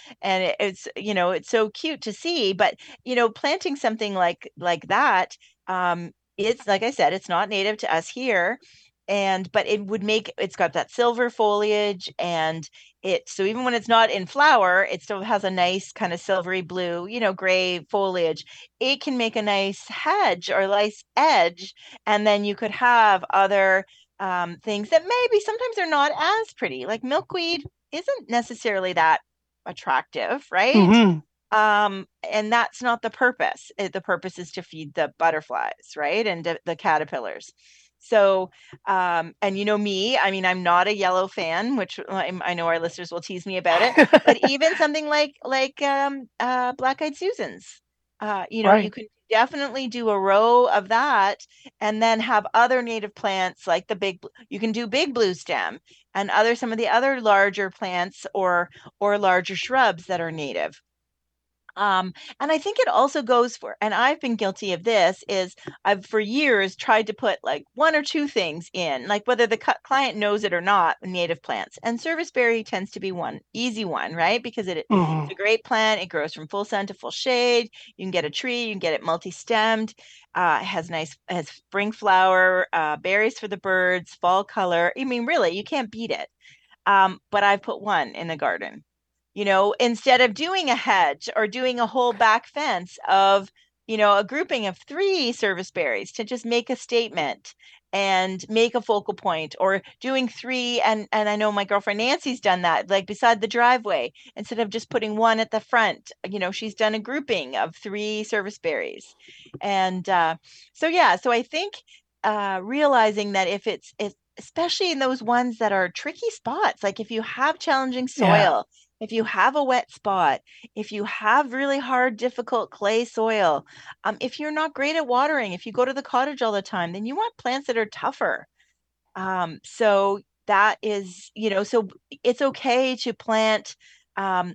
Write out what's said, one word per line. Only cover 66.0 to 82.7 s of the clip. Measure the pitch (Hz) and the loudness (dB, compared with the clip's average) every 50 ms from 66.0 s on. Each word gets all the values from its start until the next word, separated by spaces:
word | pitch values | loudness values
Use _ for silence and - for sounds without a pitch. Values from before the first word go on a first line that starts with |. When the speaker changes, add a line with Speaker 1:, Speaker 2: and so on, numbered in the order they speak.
| 196 | -2
Speaker 1:
for | - 220 214 | -2 -2 -2
years | 214 202 233 285 302 277 240 202 196 185 - | -2 0 0 0 2 4 4 2 2 0 -4
tried | - - - 220 220 214 208 | -4 0 2 2 4 2 0
to | 208 | -4
put, | - 262 208 - - | -4 -2 -2 -2 -2
like, | - 117 139 - - _ _ | -2 -4 -4 -4 -6 _ _
one | 247 302 330 311 | 0 2 2 2
or | 302 | 2
two | 294 - - 311 294 285 | 0 -2 -2 -4 -4 -2
things | - 214 180 160 151 170 170 - - | -2 -2 -2 -2 -4 -8 -12 -10 -6
in, | 185 175 156 139 127 123 185 | -4 -4 -2 -4 -4 -2 -2
like, | 208 208 208 | -2 -2 0
whether | 247 247 220 240 202 | 0 2 2 2 2
the | 226 | 0
cu-, | 220 - - - - - | 0 0 -2 -2 -2 -2
client | - 269 269 269 240 190 214 | -2 0 0 0 -2 -2 -2
knows | 208 208 208 208 208 | -2 0 0 0 -2
it | 196 175 | -2 -2
or | 170 | -2
not, | 175 196 208 190 170 156 - - | 0 2 2 2 2 2 0 -2
native | - 185 185 180 175 165 165 - | -6 -8 -4 -4 -2 -2 -4 -6
plants. | - - 123 101 - - - - | -6 -8 -6 -6 -8 -10 -12 -10
And | - 233 233 233 | -6 -6 -6 -6
service | - 320 330 311 339 - | -6 -6 -6 -6 -6 -4
berry | - 262 247 233 233 226 214 | -2 0 0 2 0 -2 -4
tends | - 214 185 196 - | -6 -6 -8 -8 -8
to | - 196 | -10 -10
be | 190 190 180 | -8 -8 -6
one | 175 156 123 139 - - _ - | -6 -8 -8 -10 -12 -14 _ -8
easy | 214 247 254 214 220 214 | -6 -6 -6 -4 -6 -6
one, | 175 143 - 71 - 160 | -4 -4 -4 -4 -4 -2
right? | 170 165 180 220 233 240 | 0 0 0 0 0 -4
Because | 240 - 233 196 185 | -6 -8 -8 -6 -6
it, | 175 156 - - | -6 -6 -2 0
Speaker 2:
Mm-hmm. | 214 185 175 156 160 156 147 143 | 2 2 2 2 0 -2 -4 -6
Speaker 1:
it's | |
a | - - | -6 -2
great | 196 214 226 220 - | 0 0 0 0 0
plant. | - 240 220 220 220 214 185 | -2 0 0 2 2 0 0
It | 185 175 | -2 -4
grows | - 156 147 156 - | -4 -4 -4 -4 -6
from | 160 156 - | -12 -12 -8
full | - 202 208 | -6 -6 -4
sun | - 220 196 202 202 | -4 -4 -4 -4 -6
to | 196 | -10
full | - - 240 | -12 -12 -12
shade. | - - - 262 247 240 247 247 240 240 240 226 - - - - - | -10 -6 -2 0 0 2 2 2 2 2 0 -2 -8 -20 -20 -20 -16
You | - 185 | -12 -8
can | 190 | -4
get | 180 175 151 | -2 -2 -2
a | 147 | -2
tree, | - - - 254 240 240 240 | -4 -6 -6 -4 -4 -4 -4
you | 220 208 | -4 -6
can | 190 | -4
get | 170 165 151 | -2 -2 -2
it | - - | -2 -2
multi-stemmed, | 165 165 170 - 185 170 - - - 233 220 214 220 226 220 220 220 - _ - - - - _ _ - | -2 -4 -4 -4 -10 -14 -10 -4 -2 0 2 2 2 2 0 -2 -4 -8 _ -20 -20 -20 -20 _ _ -4
uh, | 175 180 165 151 107 | 0 2 2 2 2
it | 151 | 0
has | 190 202 175 160 165 | -4 -6 -6 -6 -6
nice, | 165 160 160 143 - - _ - | -6 -6 -6 -8 -10 -14 _ -8
has | 185 175 151 - | -6 -6 -6 -8
spring | - - _ _ - 196 202 214 220 | -12 -20 _ _ -6 -4 -4 -4 -4
flower, | - 208 202 190 185 185 190 185 185 185 185 185 185 - - | -2 2 4 6 6 6 6 6 6 6 4 4 2 0 0